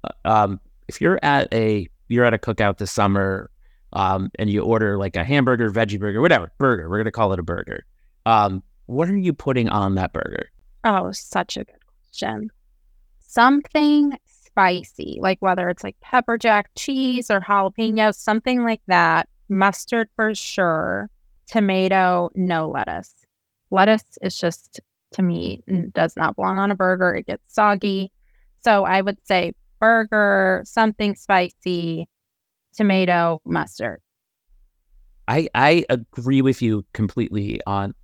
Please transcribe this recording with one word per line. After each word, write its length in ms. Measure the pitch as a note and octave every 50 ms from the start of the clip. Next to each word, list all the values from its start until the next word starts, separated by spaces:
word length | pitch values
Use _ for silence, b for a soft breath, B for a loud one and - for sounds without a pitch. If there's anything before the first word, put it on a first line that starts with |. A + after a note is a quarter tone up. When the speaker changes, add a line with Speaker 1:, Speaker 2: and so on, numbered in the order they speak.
| -
Speaker 1:
Uh, 240 | G1+ - - _ F2+
um, 320 | A2 G#2+ G#2+ G2+ G2 - - - _ _ _
if 140 | - - -
you're 180 | - F3 F#3+ -
at 260 | - D3 C#3+ C#3 - - -
a, 340 | A2+ A2 A2 G#2+ G#2 F#2+ - _ _ _ _
you're 160 | A#2+ A#2+ B2
at 100 | A#2+ G#2+
a 40 | G2
cookout 380 | - - G#2+ - A2 G2+ G2
this 140 | - G2+ F#2
summer, 600 | - - G2+ G2 G2 G2+ G2 G2 F#2+ G2 - - _ _ - - _ _ _ - -
um, 360 | G2 F#2+ F#2 F#2+ F#2+ F#2+ F#2+ - -
and 120 | G#2+ G#2
you 100 | G2+ G#2
order, 360 | - G2+ A2+ A2 A2 G#2 G2+ G2
like, 180 | G2 F#2+ -
a 80 | F2+ E2+
hamburger, 460 | A2+ C#3+ C#3+ C3 C3 B2+ A#2 A#2+ G#2+
veggie 280 | F#2+ A2+ A2+ G2+ G#2 G2
burger, 220 | G2+ G#2 G2 A2
whatever, 320 | C#3+ F3+ E3 A2 E2+ - _ -
burger, 320 | C#3+ C3 A#2+ F2+ D#2 E2
we're 80 | F#2 G#2
gonna 120 | A2 A2
call 220 | - A#2 A2 G2
it 60 | F#2+ F2
a 40 |
burger. 440 | E2+ E2 E2+ F#2 - - G1+ - - _ _ _ _ _ _ _ _
Um, 360 | A2 A2+ A2 G#2 G2+ F#2+ F#2+ - _ _ _ -
what 240 | - A#2+ C3+ E3 F3
are 80 | G3+
you 160 | G3+ F#3 F3
putting 380 | D#3 - - C#3+ C3 B2+ A2+ A2
on 240 | - G#2 G2 G2 F#2+
that 180 | F#2+ F#2 -
burger? 380 | - - - - - - - _ _ - _ - - _ -
Speaker 2:
Oh, 260 | A3 G3+ F#3 F3+ F#3
such 440 | F#3+ - - - - F#3+ F3 - -
a 80 | G3+ G#3
good 160 | _ _ _ _
question. 640 | _ _ _ _ _ - - - A3 - G#3+ G#3+ A3 _ _ _ _ _ _ _ _ _ _ _ _ _ _
Something 1000 | _ _ - A#3 A#3 B3+ C#4 C#4+ D4 - - D4+ D4 D4 D4 D4 D4 C#4+ C#4+ - _
spicy, 920 | _ _ _ _ _ _ - F#3+ F3+ F3+ F3 - - _ - - - - -
like, 180 | F#3 F#3+ F#3+ _
whether 280 | - F#3+ F3+ F#3 F3+ F3+
it's, 160 | F3+ - -
like, 120 | G3 - _
pepper 360 | - - - B3 A#3+ - A#3
jack 340 | A3+ - A#3 G#3+ G#3 G3+ _ _
cheese 540 | - - - C4+ C4 C4 B3+ B3+ B3 A#3 -
or 100 | G#3+ G3
jalapeno, 720 | F#3 - G3+ G3+ F#3+ F#3+ G3 - A3+ A3 A3 A3 G#3+ G#3+ G#3
something 500 | - - - G#3+ A3 _ B3+ B3+ B3 A#3+
like 180 | A#3 A3+ - _ -
that. 400 | F3+ F3 E3+ E3 D#3+ E3 - _ _ _ _ -
Mustard 600 | G3+ F#3+ F#3+ G3+ F#3+ - - - B3 A#3 A3+ _ _
for 180 | - A3 G#3+ G#3+
sure. 720 | - - - - - F#3 E3+ D#3+ D#3 E3 - F#3 G3+ G3+ G#3+ _ _ _ _ _ _ _
Tomato, 840 | - - A#3 G#3 G3 F#3+ F#3+ F#3 F#3+ F#3+ F#3+ F#3 F3+ F3+ F3 F3 - _
no 340 | F#3+ F#3 F3+ E3+ D#3+ D#3+ D#3
lettuce. 460 | - C3+ - - D#2 F2 - - _ _ _ _ _ _ _ _ _ _ _ _
Lettuce 480 | F#3+ F#3+ G3 G#3 A3 G#3+ - _ - -
is 160 | - F#3+ - -
just, 420 | - E3+ E3 - _ _ - - _ _ _ _ _ _
to 100 | - -
me, 400 | F#3 F3 E3+ E3 - - G3 - - -
n-, 220 | F#3+ F3 F3 F#3+ -
does 220 | F3 E3 E3 -
not 200 | - D#3+ - G3+
belong 220 | - F#3+ F#3 F#3+ G3
on 120 | G3 G3+
a 40 | G3+
burger. 400 | F#3 F#3+ F#3 F#3 F#3 F#3 F3 F3
It 120 | F#3+ -
gets 160 | - G3 - _ _ -
soggy. 580 | - G#3 G#3 G3+ F#3+ - G3+ F#3+ F#3+ F#3+ F#3+ _ _ _ _ _ _ _ _ _ _
So 220 | - A#3+ G#3+ G3+ F#3+
I 160 | F3 F#3 G3
would 180 | F#3+ G3+ G3+ _ _
say 300 | - G3 F3+ E3+ E3+ - _ _ _ _ _
burger, 840 | A3 A3 A#3 A3+ A3 G#3+ A3 G#3+ G#3 G3+ G3+ G3 F#3+ F#3+ F#3 F3+ G3+
something 480 | - - A#3 A3 A3 G3+ - G#3+ G3+ G3
spicy, 960 | - - - G3 F#3 F3+ F3 - _ _ F#3 F3+ F3 E3+ E3 E3 D#3+ E3+ _ _ _ _ _ _ _ _ _ _ _ _ _ _
tomato, 640 | - G#3+ G3 F#3+ F#3+ F#3 F3+ F3 F3 E3+ E3+ E3 D#3 _
mustard. 560 | - E3+ E3 D3+ - - - - A2+ E2 - _ _ _ _ _ _ _ _ _ _ _ _ _ _ _ _ _ _ _ - _ _ _ _ _ -
Speaker 1:
I, 200 | A2+ D3+ E3 - -
I 300 | - C3 D3 E3 F3 - -
agree 540 | C3+ B2 A2+ _ _ - A#2 C3 C#3 C3+
with 180 | C3 C3+ B2+ -
you 240 | B2 A2+ G#2+ G#2 F#2+ _
completely 680 | - - G#2+ F#2+ - B2+ A2+ - - G#2+ G2+ G#2 - - -
on 280 | - G2+ G2 G2 G2+ - _